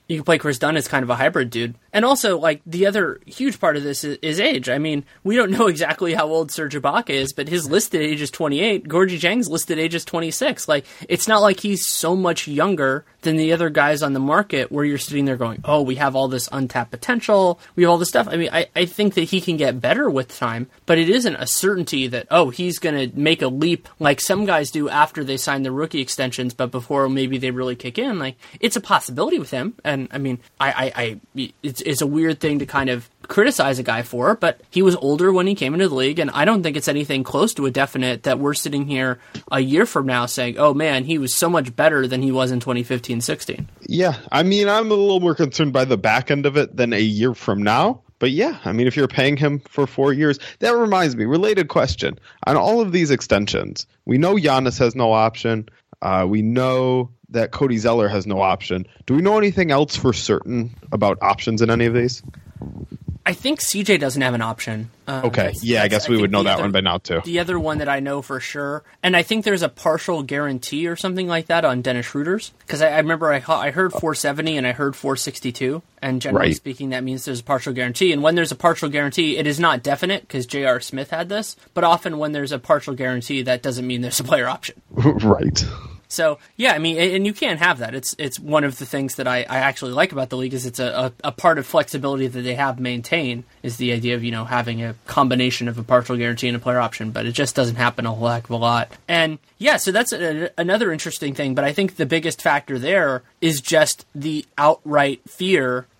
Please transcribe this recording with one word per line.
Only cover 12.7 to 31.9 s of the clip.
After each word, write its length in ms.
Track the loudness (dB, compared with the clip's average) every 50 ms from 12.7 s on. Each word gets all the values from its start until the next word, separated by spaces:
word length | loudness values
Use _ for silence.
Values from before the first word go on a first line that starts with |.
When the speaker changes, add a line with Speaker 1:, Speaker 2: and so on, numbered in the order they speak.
| 2 2 0 0 0 -2 -6 _ _ _
Speaker 1:
than 160 | -2 0 0
the 140 | 2 2 2
other 200 | 2 2 2 0
guys 320 | 2 2 4 4 2 0 0
on 100 | 0 0
the 60 | 0
market 520 | 0 2 2 2 2 2 -2 -2 -2 -2
where 140 | -2 -2 0
you're 140 | 0 -2 -2
sitting 260 | -4 -4 -2 -2 0
there 100 | 0 0
going, 260 | -2 -4 -4 -6 -6 -2
"Oh, 160 | 0 2 2
we 140 | 2 0 0
have 200 | 0 0 0 2
all 120 | 0 0
this 200 | 0 -2 -4 -4 -4
untapped 400 | -4 -4 -4 -2 -2 -4 -4 -4
potential. 680 | -10 -8 -4 -2 -2 -2 2 4 4 4 4 4 2 -2 -8 -8 _
We 60 | 4
have 80 | 6 6
all 80 | 6
this 120 | 4 2 2
stuff." 180 | 2 0 0 2
I 80 | 0
mean, 120 | -2 0 0 0
I, 140 | 0 -2 0 _
I 100 | 0 0
think 300 | 0 0 0 0 2 2
that 80 | 2 0
he 180 | 0 0 -2
can 160 | 0 -2 0
get 240 | 2 0 0 0 0
better 300 | 0 0 0 2 2 0
with 260 | 0 0 -4 -4 -6
time, 300 | -4 -4 -4 -2 -4 -6 -8 _ _ _
but 140 | 2 2 4
it 100 | 4 4
isn't 260 | 4 4 2 0 -2
a 100 | -2 -4
certainty 580 | -4 -2 0 0 0 0 0 -2 -2 -2 -2 -2
that, 220 | -2 -4 -6 -2 2
oh, 220 | 4 4 4 4
he's 260 | 0 -4 -4 -4 -4
gonna 300 | -2 -2 -2 0 0 -2 -4 -2
make 260 | -2 0 0 0 0
a 60 | 0
leap 420 | -2 0 0 0 0 0 -2 -6 -14 -10 _
like 220 | 0 2 2 2
some 240 | 0 -2 0 0 2
guys 240 | 2 0 0 0 -2
do 200 | -4 -4 -4 0
after 340 | 2 2 2 2 2 -4 -6
they 140 | -4 -4
sign 260 | -4 -2 -2 -2 -2 -2
the 80 | -2
rookie 300 | -2 -4 -4 -4 -4 -6
extensions, 520 | -4 -4 -4 -4 -4 -4 -2 -4 -4 -4 -2
but 160 | -4 -4 -4
before 400 | -4 -8 -4 -2 0 0 2 2
maybe 300 | 0 0 -2 -2 -2 -4
they 100 | -4 -4
really 260 | -4 -4 -4 -6 -6
kick 220 | -6 -10 -6 -4
in. 220 | -4 -4 -2 -4 -4
Like, 160 | -6 -6 -8 -12 -20 -20 -6 -2
it's 160 | -2 -2 -2
a 60 | -2
possibility 580 | 0 0 0 0 0 -2 -4 -2 0 0 0 -2
with 100 | -2 -4
him. 240 | -4 -4 -4 -6 -8 -6 -4
And, 240 | -4 -2 -2 -4 -6
I 80 | -6 -6
mean, 180 | -4 -4 -4 -6 -8 _ _ -2
I, 120 | -2 0
I, 480 | 0 0 -2 -2 -2 -4 -4 -4 -6 -10 -16 _ _
I, 140 | -10 -10 -10 -10 _ -10
it's, 160 | -10 -8 -6
it's 200 | -4 -4